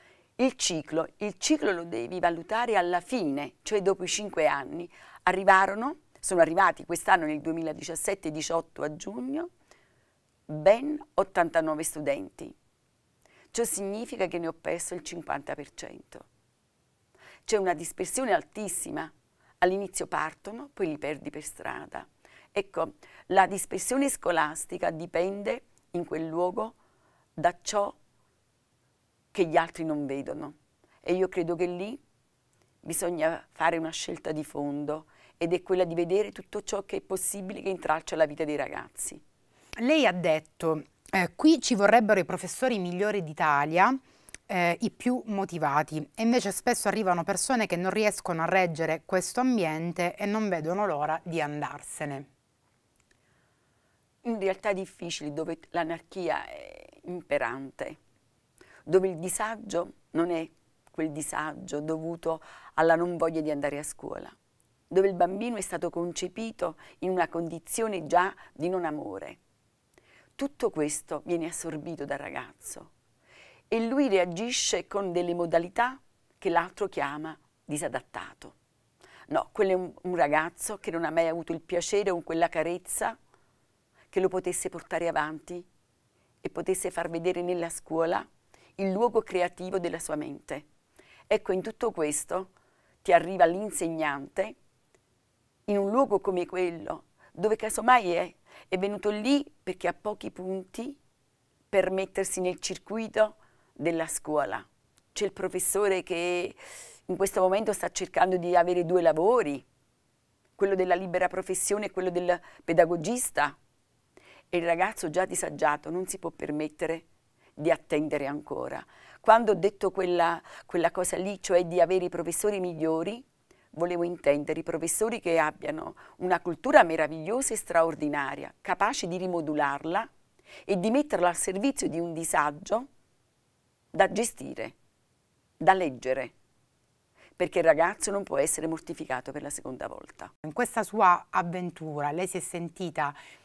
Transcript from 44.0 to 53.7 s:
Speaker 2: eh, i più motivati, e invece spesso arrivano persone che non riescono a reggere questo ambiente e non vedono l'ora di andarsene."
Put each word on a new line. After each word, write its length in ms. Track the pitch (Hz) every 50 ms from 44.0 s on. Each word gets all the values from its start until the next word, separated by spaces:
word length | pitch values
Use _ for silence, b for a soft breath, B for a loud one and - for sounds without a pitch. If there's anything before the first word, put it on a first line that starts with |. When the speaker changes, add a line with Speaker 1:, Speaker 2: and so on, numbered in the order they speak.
| B B B B B B B B B
Speaker 2:
eh, 320 | - 196 180 175 175 170 -
i 100 | 233 196
più 320 | - - - 247 247 254 -
motivati, 720 | 220 202 196 190 185 - 262 156 143 139 151 156 - 151 156 - - -
e 80 | -
invece 300 | 226 226 247 254 - 202
spesso 360 | 180 - - 247 233 - - 208
arrivano 360 | 190 220 208 185 175 175 165
persone 420 | - 196 - - - 262 226 208
che 120 | - 175 170
non 120 | 180 190
riescono 540 | 185 214 214 208 202 - - - 170 165 160
a 20 |
reggere 560 | 160 185 190 185 175 160 151 165 156 160 160 -
questo 340 | - 190 185 175 - - 247
ambiente 760 | 254 262 247 214 175 156 156 160 165 175 165 180 175 180 -
e 120 | - 208 202
non 220 | 208 220 214 202
vedono 360 | 180 160 151 160 180 202 208
l'ora 340 | 190 156 143 147 151 156 160 -
di 180 | 175 160 165
andarsene." 840 | 151 147 147 147 139 - - 147 - - - - 156 147 143 135 143 - _ _ _ _ _ _ _ _ _ _ _ _ _ _ _ _ _ _ _ _ _ _ _ _ _ _ _ _